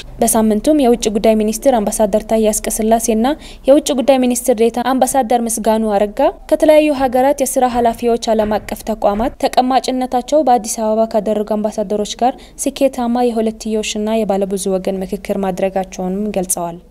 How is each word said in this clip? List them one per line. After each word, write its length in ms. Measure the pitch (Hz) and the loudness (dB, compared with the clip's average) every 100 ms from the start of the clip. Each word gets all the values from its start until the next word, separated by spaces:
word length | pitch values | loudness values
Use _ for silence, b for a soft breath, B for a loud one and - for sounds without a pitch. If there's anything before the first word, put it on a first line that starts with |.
| - - | -6 -2
በሳምንቱም 600 | 233 233 220 214 294 311 | 0 2 2 2 2 2
የውጭ 260 | 240 233 220 | 4 2 0
ጉዳይ 260 | 208 220 | 2 2
ሚኒስትር 380 | 220 214 220 269 | 2 0 0 2
አምባሳደር 480 | 247 208 - 208 214 | 2 0 0 0 0
ታዬ 220 | 214 220 214 | 0 0 2
አጽቀሥላሴና 800 | 214 - - 220 226 233 220 247 311 B B | 0 -4 -2 0 0 2 0 0 -2 B B
የውጭ 240 | - 294 294 | 4 4 4
ጉዳይ 260 | 269 262 262 | 0 2 2
ሚኒስትር 360 | 254 247 - 220 | 2 0 0 2
ዴኤታ 280 | 233 240 240 | 2 0 0
አምባሳደር 540 | 262 254 269 233 247 | 0 2 2 2 0
ምስጋኑ 480 | 226 220 214 220 220 | 0 -2 0 0 2
አረጋ 280 | 202 208 208 294 - - | 0 0 0 0 -2 -2
ከተለያዩ 440 | 311 311 302 302 | 2 4 6 4
ሀገራት 460 | 262 269 254 269 285 | 2 0 2 2 2
የስራ 240 | 254 262 247 | 0 0 0
ኃላፊዎች፣ 600 | 240 233 226 240 233 233 | 2 0 0 0 0 0
ዓለም 240 | 220 214 | 0 0
አቀፍ 280 | 208 - - - | -2 -4 -8 -6
ተቋማት 480 | 220 202 208 262 - | -2 0 0 -2 -2
ተቀማጭነታቸው 1040 | 277 - 254 254 262 254 254 247 247 302 | -2 2 2 0 0 -4 -2 -4 0 2
በአዲስ 340 | 262 247 220 - | 4 2 0 -4
አበባ 300 | 214 214 226 | 0 0 0
ካደረጉ 420 | 226 208 214 208 | 0 0 -2 -2
አምባሳደሮች 600 | 214 214 220 202 208 208 - | -2 -4 -4 -4 -4 -4 -2
ጋር 160 | 240 254 B B | -2 -2 B B
ስኬታማ 640 | 277 - 269 262 240 240 | -6 0 0 0 -2 0
የሁለትዮሽና 880 | 247 226 220 220 220 214 214 214 214 226 | 0 0 -2 -4 -4 -4 -4 -4 -2 0
የባለብዙ 500 | 202 196 196 196 196 | 0 0 -2 -4 -2
ወገን 300 | 190 190 190 | -2 -2 -6
ምክክር 380 | 190 202 196 196 | -6 -6 -4 -4
ማድረጋቸውንም 920 | 190 185 190 196 185 - 185 190 214 | -4 -2 -2 -2 -6 -6 -6 -4 -4
ገልጸዋል። 480 | 202 185 - 170 175 - | -4 -4 -4 -6 -10 -18